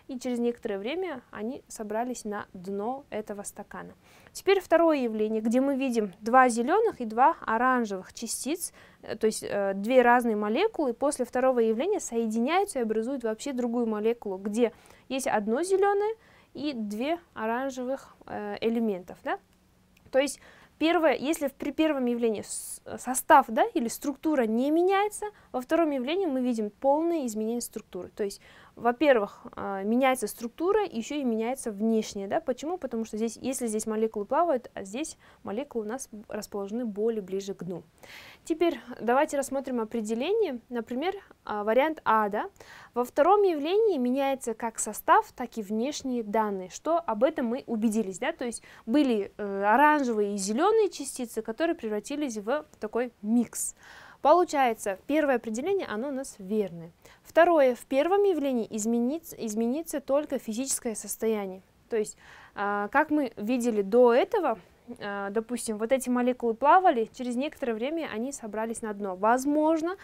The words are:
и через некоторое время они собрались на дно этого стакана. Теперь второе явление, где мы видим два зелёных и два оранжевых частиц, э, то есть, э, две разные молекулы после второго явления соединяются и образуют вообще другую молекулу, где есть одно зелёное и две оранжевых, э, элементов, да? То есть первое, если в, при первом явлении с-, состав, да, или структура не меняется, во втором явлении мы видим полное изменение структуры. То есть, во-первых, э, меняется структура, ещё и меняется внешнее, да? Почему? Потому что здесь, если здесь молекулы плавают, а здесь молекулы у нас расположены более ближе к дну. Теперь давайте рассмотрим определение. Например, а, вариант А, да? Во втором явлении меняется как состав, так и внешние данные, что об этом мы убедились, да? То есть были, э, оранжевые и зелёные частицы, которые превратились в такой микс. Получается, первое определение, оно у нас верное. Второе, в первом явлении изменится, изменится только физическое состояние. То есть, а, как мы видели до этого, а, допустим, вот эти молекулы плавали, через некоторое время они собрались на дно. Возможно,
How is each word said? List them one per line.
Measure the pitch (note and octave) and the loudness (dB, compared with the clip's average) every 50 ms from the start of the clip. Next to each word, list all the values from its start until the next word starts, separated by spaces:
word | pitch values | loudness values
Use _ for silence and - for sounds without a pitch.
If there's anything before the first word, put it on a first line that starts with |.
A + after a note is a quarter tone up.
| _ | _
и | - C4+ B3 | -12 -10 -8
через | - B3+ B3 A#3 | -4 -4 -2 0
некоторое | A#3+ A#3+ A#3 - - A3 G3+ G3 | 0 -2 -2 -2 -4 -6 -6 -4
время | G3+ A#3 D#4 F4+ F#4+ F4 C#4+ B3 - _ | -4 -4 -4 -4 -4 -6 -8 -10 -12 _
они | - G#3 G#3+ A3+ C#4 - - | -12 -10 -8 -8 -8 -10 -14
собрались | - - - A3 G#3 G#3+ A3 B3 B3+ B3 - - | -14 -14 -12 -8 -6 -4 -4 -4 -4 -6 -8 -6
на | G#3 G#3 G#3 - - | -6 -6 -6 -8 -10
дно | - F#3+ F3 G3 G3 G3 G3+ A#3 C4 C#4 C#4+ _ | -14 -14 -10 -8 -6 -4 -4 -4 -6 -8 -10 _
этого | - G#3+ G#3+ - G#3 G3+ | -8 -8 -8 -8 -10 -10
стакана. | G3+ - - - G3+ - - F#3 F3 F3 F#3 _ _ - - - - - - | -12 -12 -12 -14 -14 -14 -14 -16 -16 -16 -18 _ _ -20 -20 -20 -20 -20 -20
Теперь | - - - G4 G4 | -2 2 2 2 2
второе | F4+ - E4+ D#4+ E4+ E4 D#4 C#4+ | 4 4 4 4 6 4 4 2
явление, | B3+ A#3 A3 G#3+ G#3+ G#3+ A3 A3 | 0 -2 -2 -2 -2 -2 -2 -2
где | A3 A#3 A3 B3+ | 0 2 2 2
мы | C4+ C#4 C#4 | 2 2 0
видим | B3+ C4+ C4+ A#3 A#3 G#3+ G3 F3 - | 0 -2 -2 0 -2 -2 -2 -6 -8
два | G#3 A3 A#3+ C4 B3+ B3+ | 0 4 6 6 6 6
зелёных | A3 A#3 A#3 C4 F4 G#4+ A4+ G#4 C#4 - | 4 2 0 2 2 2 2 2 0 -4
и | B3 | -6
два | G#3+ A3 A3+ C4 D#4 E4 - | -4 2 4 4 4 4 0
оранжевых | - - A3 A#3 B3 C4 B3+ B3 A#3 G3+ G3 F#3 F3 - | -2 -2 0 2 2 2 2 2 0 -2 -4 -8 -10 -12
частиц, | - - A#3 A3 - - - B3 D#4+ F#4 - - - - - - - _ | -14 -12 -10 -8 -8 -6 -4 -4 -6 -6 -6 -10 -14 -18 -20 -20 -20 _
э, | - - - | -12 -12 -4
то | A3 - | 0 0
есть, | A3 G#3+ - | 0 0 -2
э, | - - - G3+ G3 G3 G3 | -4 -4 -2 -2 0 -2 -2
две | G3 G3+ A3 C4 B3+ | -2 0 4 6 8
разные | A#3+ A#3+ A#3+ B3+ A#3+ A#3+ G#3+ | 8 8 8 6 4 2 0
молекулы | G#3 G#3 G#3 G#3+ D4 G4+ A4+ - - D#4 B3+ | 0 0 0 2 2 2 2 0 0 -2 -2
после | A#3 - C4+ D4 C#4+ - B3 | 0 0 0 0 0 -2 -4
второго | - - B3 B3+ C4 C4 A#3+ | -4 0 2 2 4 4 4
явления | A3+ A3 A3 A3 C#4+ F#4+ G#4+ E4 | 4 2 2 0 0 0 -2 -2
соединяются | - - A#3+ A#3 A#3 A3 G#3+ A#3 A#3 C4+ E4 F#4+ G4+ F#4+ - C4+ | -4 -4 -4 -2 -2 0 0 0 0 2 2 2 0 0 -2 -2
и | |
образуют | A#3 G#3+ A3 A3 A3 B3 C#4+ C4 A#3 | -2 -2 -2 -2 -2 -2 -4 -4 -4
вообще | A3 A3 A3 - C#4+ C4+ | -4 -4 -4 -6 -6 -4
другую | A#3+ B3 A#3+ A#3 B3 A#3+ | -2 -2 -2 0 0 0
молекулу, | A3+ G#3+ G#3 G#3 A3+ A#3 A#3 - G#3 F#3 | 0 0 0 0 0 0 -2 -4 -8 -8
где | F#3 G3 G#3 G3+ A3+ A#3+ G#3+ - - - - - - _ - | -6 -6 -4 0 2 2 2 0 -4 -18 -20 -20 -20 _ -8
есть | B3+ C4+ C4 | -6 -4 -2
одно | - - G#3+ G3+ G#3+ A3+ C#4 | 0 0 0 0 0 0 0
зелёное | F4 F#4+ G4 F#4+ G4+ G4+ G4+ G4+ G#4 G#4+ A4+ - _ - - - _ _ - | 0 2 2 2 4 4 2 2 0 -2 -4 -6 _ -20 -20 -20 _ _ -12
и | - C#4 D4+ | -8 -6 -6
две | C#4 A3+ G#3+ G3+ G#3 G#3+ B3 D4 E4+ F4 - _ - | -4 -4 -6 -6 -4 -4 -2 -2 -2 -4 -6 _ -10
оранжевых, | - A3 A3 A3+ B3 C4+ C#4 B3 C4 B3 B3 C4+ C4+ - - - - - | -6 -4 -4 -2 -2 -4 -4 -6 -6 -6 -6 -6 -8 -8 -14 -20 -20 -14
э, | - - G#3 G#3 G#3 G3+ - | -12 -10 -8 -8 -8 -6 -2
элементов, | - A3+ A#3 A#3+ A3+ A3 G3 F3+ F#3 - F3 - | -2 0 0 0 0 0 -2 -4 -6 -12 -16 -10
да? | - C#4 F4+ G#4 _ _ _ _ _ _ _ _ _ _ _ _ - - | -6 -6 -6 -6 _ _ _ _ _ _ _ _ _ _ _ _ -10 -2
То | - C4 | 2 2
есть | C#4+ C#4 - - - - - - - _ _ - | 2 2 -2 -8 -16 -20 -20 -20 -20 _ _ 0
первое, | D4 D#4+ E4+ F4 D#4+ D4+ - | 2 2 4 4 4 4 4
если | - - C#4 E4 - D4 C4+ | 2 0 -2 -2 0 -2 -4
в, | - | -4
при | - - D4+ | -6 -8 -4
первом | B3+ - D#4+ D#4 D4+ C4+ B3+ | 0 2 2 2 2 0 0
явлении | A#3+ A#3+ A#3 A#3+ A3+ G#3+ G3 | -2 0 0 0 0 0 -2
с-, | G#3 - - - - - - - - - - A3 | -6 -8 -10 -10 -10 -12 -14 -14 -12 -12 -12 -10
состав, | - A#3+ - - - - D#4+ C#4 B3+ - | -6 -6 -4 -2 4 6 8 8 8 6
да, | A3 C4 F#4+ A#4 - | 2 2 2 2 2
или | E4 A#3+ A3+ | -2 -2 -2
структура | - - - C#4+ C#4+ - - D#4+ D4+ C#4 | -4 -4 -4 -6 -6 -2 -2 0 2 2
не | A#3 A3 A3 A#3 C4 C#4+ | 2 2 2 2 2 2
меняется, | D4+ E4 F4 F#4 G4 G4 G#4 G#4 G#4 - G#4 G#4 - - - _ | 4 4 4 4 4 2 2 0 -4 -6 -10 -12 -12 -14 -14 _
во | - B3+ | -8 -8
втором | B3 - D#4+ E4 E4+ D4+ | -2 0 2 2 2 2
явлении | C#4+ C4 A#3+ C4+ E4 G4 G4 | 0 -2 -2 -2 -2 0 0
мы | D#4+ C4 C4 | 0 0 0
видим | B3 B3 A#3+ A3 G#3+ G#3 | 0 0 0 0 -2 -4
полное | - _ - C4+ C#4 D4+ E4 E4+ E4+ D#4+ C4+ | -4 _ 2 2 4 4 2 2 0 0 -2
изменение | A#3+ G#3+ G#3+ A3 A3 A#3 A#3+ | -4 -4 -4 -4 -2 -4 -4
структуры. | A#3 - - A3 - _ - F3+ F3+ - | -6 -8 -10 -12 -12 _ -12 -12 -12 -10
То | - - G#3+ | -6 -6 -6
есть, | G3+ - - - - - - - - _ | -6 -6 -10 -16 -20 -20 -20 -20 -20 _
во-первых, | - G#3+ A#3+ B3 - D#4 D4 C4 A3+ G3+ G3+ - - - - - | -2 0 0 2 4 6 6 6 6 4 -2 -6 -10 -20 -14 -12
э, | - G3 G3+ G3 G3 G3 | -8 -8 -6 -6 -4 -2
меняется | G#3 A#3 B3 C4+ C4 C4 B3+ G#3+ G#3 | 0 2 2 4 2 2 0 -2 -6
структура, | - - A#3 A#3 - - E4 F#4 G#4 A4 G#4 | -8 -8 -12 -12 -8 -4 0 0 2 2 0
ещё | - - A#3 G#3+ - C#4+ | -2 -4 -8 -8 -6 -6
и | D4+ C#4 | -4 -2
меняется | B3 A3 A3 A3+ A#3 C4 C4+ - A#3+ | -2 -2 -2 -2 -4 -6 -6 -6 -8
внешнее, | G3+ G3 G#3+ A3+ A3+ A3 G#3+ - - G3+ G3 G3 | -6 -2 0 0 2 0 0 -2 -6 -10 -6 -4
да? | A#3+ E4 | -4 -2
Почему? | D#4+ - B3 B3 C#4 D#4 F4+ F4+ | -2 -4 -6 -6 -6 -6 -6 -6
Потому | - B3 A#3+ A3+ A3+ | -6 -6 -6 -6 -6
что | - - | -6 -6
здесь, | G#3 A3+ A#3 - | -4 -4 -4 -6
если | - - A#3+ C4+ - B3 | -6 -6 -6 -4 -4 -4
здесь | A3+ G#3+ A3 G#3+ | -4 -4 -4 -4
молекулы | A3 A3 A3 A3+ A3 - G#3+ G3+ | -4 -2 -2 -2 -2 -2 -4 -4
плавают, | - C4+ D4+ F4 E4+ C#4+ B3 - - | -2 0 2 2 2 0 -2 -4 -8
а | - - G3 | -14 -14 -12
здесь | F#3+ G3 B3+ D#4+ - - - _ - - _ | -10 -8 -8 -8 -8 -10 -16 _ -20 -20 _
молекулы | - G#3+ G3 A3+ C#4+ - - A#3 G#3+ | -12 -8 -8 -8 -8 -6 -6 -6 -6
у | G#3 | -6
нас | A3+ C4+ - - - G#3 G#3+ - | -8 -10 -10 -14 -16 -18 -14 -10
расположены | - G#3+ G3+ - - G3+ G3 G3 G#3 A#3+ B3+ | -10 -10 -10 -8 -8 -8 -8 -6 -6 -6 -6
более | A3 G3 G3+ G#3+ A#3 A3+ G#3+ | -6 -4 -2 -2 -2 -2 -4
ближе | F#3+ F3+ F#3 G3 G3 G3+ F#3+ | -6 -6 -6 -6 -6 -8 -10
к | - F3+ | -10 -10
дну. | E3+ F3+ E3 - _ _ _ - - - - - - - - _ | -10 -10 -10 -12 _ _ _ -20 -20 -20 -20 -20 -20 -20 -10 _
Теперь | - E4 D#4+ F4 E4+ C#4+ A#3 - A#3 B3+ - | -4 -2 2 2 0 0 -2 -6 -14 -14 -6
давайте | - A3 A#3+ C4+ D#4 D4+ - | -2 2 2 2 2 2 0
рассмотрим | C#4 C4 - C4 C#4 C4 C4+ B3+ A#3+ | -4 -4 -4 -4 -6 -4 -4 -4 -4
определение. | A3 A3 - A#3 G#3+ G#3 A3+ A#3 C4 E4+ G#4 A#4 G#4+ E4 B3+ A#3 - - | -4 -4 -4 -4 -4 -2 -2 -2 -2 0 0 0 0 0 -2 -6 -10 -8
Например, | B3 A#3+ A3+ - B3 B3+ D4+ F#4 G4 G4 - - - _ _ | -8 -8 -6 -6 -6 -4 -4 -4 -4 -6 -10 -18 -20 _ _
а, | - G#3+ G#3 G#3 | -8 -6 -2 0
вариант | G#3+ A3 B3+ C#4 D#4+ D#4 - - | 2 4 4 4 2 0 -2 0
А, | - A3 A3 G#3+ G3+ | 2 2 4 2 0
да? | G3 A3 D#4+ G4+ - - - - - - - - - | -2 -4 -6 -6 -10 -18 -20 -20 -20 -20 -20 -6 -4
Во | A#3+ A#3+ | -4 -4
втором | B3 - D#4 C#4+ E4+ G4+ G#4 | 0 2 4 6 6 6 6
явлении | G4+ F#4+ E4 D4 C#4 D#4+ F#4 G#4 A4+ G#4+ F4+ C4+ | 6 4 2 0 0 0 2 4 4 4 2 2
меняется | B3 B3 B3+ C#4 C4+ C4+ C4+ C4 - A#3+ A3 | 0 0 0 0 0 0 -2 -2 -4 -6 -6
как | - A#3+ A3+ A3 - | -4 -6 -6 -6 -6
состав, | - A3 G#3 - - - E4+ G#4 G#4+ - | -8 -8 -8 -2 2 4 4 4 4 2
так | - - B3+ A#3 - A#3 | -4 -10 -10 -8 -8 -8
и | |
внешние | G#3 F#3 G#3+ A3 A#3 D4 D4 - - C4 B3 A#3+ | -6 -4 -2 -2 -2 -2 -4 -6 -6 -4 -4 -4
данные, | A3 G#3 G3+ A3 G#3+ G#3 G3+ F#3+ F#3 F#3 | -2 0 0 0 0 0 -2 -6 -8 -10
что | - - - D4+ E4 E4+ | -12 -6 -2 0 0 0
об | E4 - A3+ G#3 B3+ | 0 -2 0 2 2
этом | D#4+ D#4+ D#4+ C4 | 2 2 0 -2
мы | A3+ A#3 C#4 - | -2 -2 -4 -6
убедились, | - A#3 G#3+ G#3+ A#3 G3+ A3+ A3 F#3+ F#3+ - | -6 -2 0 0 2 2 0 0 -2 -4 -6
да? | B3 D4 | -4 -6
То | E4 - C4+ | -4 -4 -6
есть | A#3+ A3 - - - - - - | -8 -8 -10 -14 -20 -20 -12 -4
были, | - A3+ D4+ D4 C4 A#3 G#3 G3 - - | 0 2 4 4 4 2 0 0 -4 -6
э, | - G#3 G3+ G3 G3 G3 | -8 -6 -6 -4 0 2
оранжевые | G#3 G#3+ B3+ D4 D4+ D4+ D4+ C#4 B3 A3+ G#3+ G#3 G3+ G3+ | 4 6 6 6 6 6 4 2 0 0 0 0 -2 -2
и | G3+ | -4
зелёные | F#3+ G3 A3 B3 E4+ G#4 A4 A4+ G#4+ F4+ | -4 -2 0 2 2 4 4 4 2 2
частицы, | - - C#4+ - - - B3 A3+ - A3 | 0 -6 -10 -10 -8 -8 -8 -8 -6 -8
которые | A3 - A3 - D#4+ E4+ E4 | -8 -6 -4 -2 0 -2 -2
превратились | E4+ - A3 G#3+ G#3 G#3 - C#4+ D4 D4+ C4+ A3 G#3+ | -2 -4 -4 -4 -4 -6 -6 -6 -4 -4 -4 -4 -6
в | G3 G#3+ C#4 D4+ D4+ - - - | -4 -4 -4 -4 -4 -8 -12 -10
такой | - G#3+ - A3+ B3+ A#3+ - _ | -8 -4 -4 -4 -4 -4 -6 _
микс. | G3+ G#3 A3+ A#3+ A3+ - - - - - - _ - - - - - - - - | -2 0 2 2 0 0 -4 -8 -8 -8 -10 _ -18 -20 -20 -20 -20 -20 -8 2
Получается, | - C4+ D#4+ F4 F4+ - - C#4+ C4+ A#3+ A3 - - G#3 F#3+ - - | 4 6 6 6 6 4 2 2 2 2 2 -2 -4 -6 -6 -6 -2
первое | - C#4+ D#4 D4+ C#4 B3+ | 0 2 2 4 4 2
определение, | A#3 - A#3 A3 A#3 C4+ F#4 G4+ F#4+ D4+ | 0 0 -4 -6 -4 -2 0 0 -2 -2
оно | - G#3+ G#3 B3 D4 | -4 -6 -6 -4 -4
у | |
нас | C#4 B3+ C4+ - - - | -6 -6 -8 -10 -14 -14
верное. | F#3+ F#3 A3 G#3+ G3+ F3+ E3+ E3 E3 E3+ - _ - - - _ | -8 -2 -2 -2 -2 -2 -6 -12 -14 -16 -18 _ -20 -20 -20 _
Второе, | _ - - D#4+ E4 F4 E4+ D#4 C4+ B3+ A#3+ | _ 0 4 6 6 8 8 6 6 4 4
в | - - | 0 -4
первом | - C4+ C4 D4+ E4+ F#4+ G4+ G4+ | -2 0 2 2 4 4 4 4
явлении | G4 F4+ D4+ C#4 C#4 C4 A#3+ G#3 - | 4 2 2 0 0 0 -2 -2 -4
изменится, | - A3 G#3 A3+ A#3 A#3 A#3 B3 D4 E4 - - - - | -4 -4 -2 0 0 2 0 0 -2 -4 -8 -12 -12 -10
изменится | - A3 G#3 A3 A#3 A#3 B3+ D#4 E4 - - C#4+ | -8 -6 -2 -2 -2 0 -2 -4 -4 -6 -6 -6
только | - - C4+ D4 D4+ - C#4 A#3 | -2 0 0 0 0 -2 -4 -6
физическое | - - G#3+ A3 C4+ C4+ - - - A#3+ G#3+ | -6 -6 -6 -6 -4 -4 -4 -4 -4 -6 -8
состояние. | - - G3+ - - A3+ A3+ A3 G#3 G3+ F#3+ F#3 F#3+ - _ _ _ _ - | -8 -8 -10 -8 -4 -2 -2 -2 -2 -4 -6 -10 -14 -18 _ _ _ _ -4
То | A#3+ | -2
есть, | A3 G#3+ G#3+ - - - - - - - - - | -2 -2 -4 -6 -14 -20 -20 -20 -20 -20 -14 -8
а, | - G3+ G3+ G#3 G3+ G3+ G#3 | -6 -4 -2 -2 -2 -2 0
как | - C#4 D#4 D4+ | 2 2 2 2
мы | D4+ D4+ C#4 - - | 2 0 0 -2 -4
видели | - G#3 G#3+ C4 B3 A#3 B3 A3 G#3 | -6 -2 -2 0 0 0 0 0 0
до | G3 F#3+ G3+ B3 B3 A#3+ | 0 4 6 8 8 8
этого, | A#3 C4 F#4 F#4+ - G#4+ E4 C4+ A3 - - _ _ _ _ - A3+ - | 8 6 4 4 2 0 0 0 -2 -4 -8 _ _ _ _ -18 -14 -10
а, | - G3+ G3+ G3+ G3 G3 | -10 -8 -6 -6 -6 -4
допустим, | G3+ A3+ A3 - B3 A3+ - - G#3+ G3+ | -4 -4 -4 -4 -6 -6 -6 -6 -6 -4
вот | A3+ A3+ | -2 0
эти | C4 C4 - B3+ | 0 0 0 0
молекулы | B3 B3 B3 B3 B3 - A#3 A#3 A3 | 0 0 2 0 0 0 0 -2 -2
плавали, | A3 C4+ C#4+ E4 F#4+ F#4 F#4 D4+ A#3 A3 A3 - | 2 4 6 6 8 8 6 4 4 0 -2 -4
через | - B3+ B3 A#3+ | -8 -6 -4 -2
некоторое | A#3+ C#4 D#4 - - C#4 A#3 A3 | -2 -4 -4 -6 -6 -4 -4 -4
время | G#3+ A#3 C#4 D#4+ E4 D4 - | -2 -4 -4 -4 -4 -6 -6
они | - G#3+ A#3 C#4 | -6 -6 -6 -6
собрались | C#4 - A#3 G#3+ G3+ G#3+ A3 A3+ A3+ - | -8 -10 -12 -8 -6 -6 -6 -6 -6 -6
на | - G#3+ | -6 -8
дно. | G#3 G3+ G#3 G3 F#3 | -6 -6 -6 -8 -4
Возможно, | F#3 G3+ A3 A#3+ C4 C4 D4 D4 D4+ D4+ D#4 E4 D#4 D4+ F4 F#4+ - | 2 4 4 4 4 2 2 2 4 4 4 2 2 0 -4 -6 -6